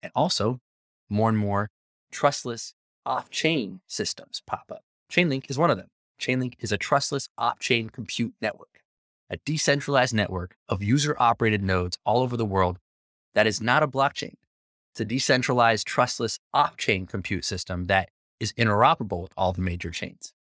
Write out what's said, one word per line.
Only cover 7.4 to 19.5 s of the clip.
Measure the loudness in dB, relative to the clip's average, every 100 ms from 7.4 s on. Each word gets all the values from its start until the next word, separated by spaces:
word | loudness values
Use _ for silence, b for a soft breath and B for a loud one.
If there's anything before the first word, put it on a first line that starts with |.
| -4 -4 0 0 0
compute | -12 -10 -4 -4 -4
network, | -8 -8 -20 _ _ _ _ _ _
a | -10 -4
decentralized | -2 2 0 2 2 2 0
network | -2 -4 -8 _ -6
of | -4
user-operated | 2 2 0 2 2 2 2 0
nodes | 0 0 -2 -4
all | 0 0
over | 0 -2
the | 0
world | 2 2 0 _ _ _ _ _ 2
that | 2
is | 2
not | 2 4
a | 2
blockchain. | 2 0 0 -10 -12 _ _ _ _ _
It's | -8
a | -4
decentralized, | -2 2 2 2 4 4 4 0
trustless | 0 0 0 -4 -6 _
off-chain | 0 0 -2 0 0 -2
compute | -8 -4 -4 -4
system | -6 -6 -6 2
that | 2 2 _ _ _
is | -6
interoperable | 0 2 6 4 4 -2 -6
with | -6 0
all | 0